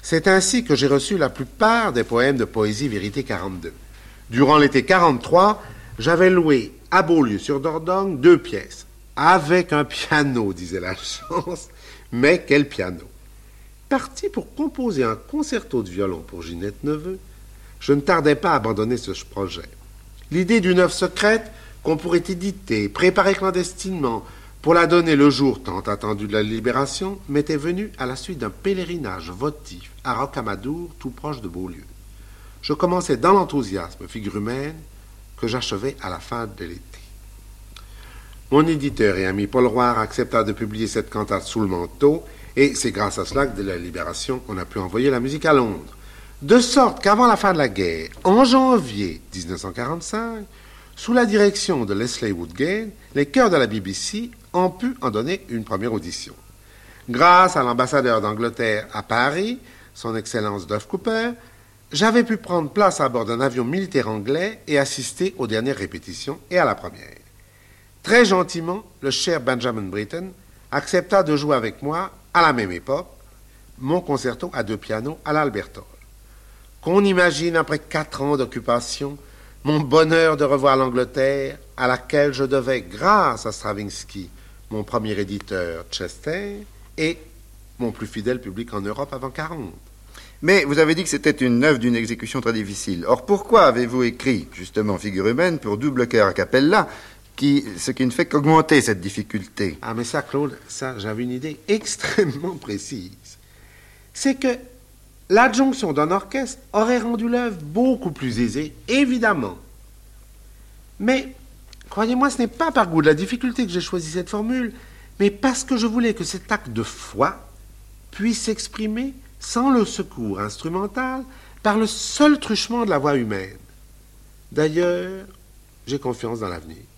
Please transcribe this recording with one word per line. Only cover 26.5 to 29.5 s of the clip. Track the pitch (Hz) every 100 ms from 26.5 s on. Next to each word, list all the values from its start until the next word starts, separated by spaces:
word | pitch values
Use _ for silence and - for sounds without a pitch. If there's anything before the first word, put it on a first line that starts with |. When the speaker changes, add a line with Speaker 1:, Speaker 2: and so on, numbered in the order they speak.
| 113 113 120 139 - 190 196 -
Speaker 1:
m'était | 143 147 156
venue | 151 180 214 -
à | 127
la | 131
suite | - 165
d'un | 107
pèlerinage | - 190 190 170 175 120 92 82
votif | 90 143